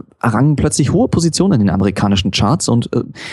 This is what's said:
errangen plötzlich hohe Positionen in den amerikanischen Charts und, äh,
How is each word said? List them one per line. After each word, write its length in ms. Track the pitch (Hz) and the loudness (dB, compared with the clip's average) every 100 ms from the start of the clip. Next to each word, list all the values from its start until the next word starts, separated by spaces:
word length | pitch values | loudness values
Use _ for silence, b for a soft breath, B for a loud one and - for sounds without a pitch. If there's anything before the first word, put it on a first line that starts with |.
| - _ | -10 _
errangen 340 | 120 117 147 143 | -2 2 2 2
plötzlich 340 | 151 - 131 | 0 0 2
hohe 160 | 165 254 | 2 0
Positionen 460 | 175 165 - 196 | 0 0 0 2
in 60 | 131 | 2
den 80 | 98 | 2
amerikanischen 580 | 95 101 95 101 98 98 | 0 0 0 0 0 -2
Charts 400 | - 107 175 - | 0 0 0 0
und, 240 | 117 - | 0 0
äh, 100 | - - B B | -4 -6 B B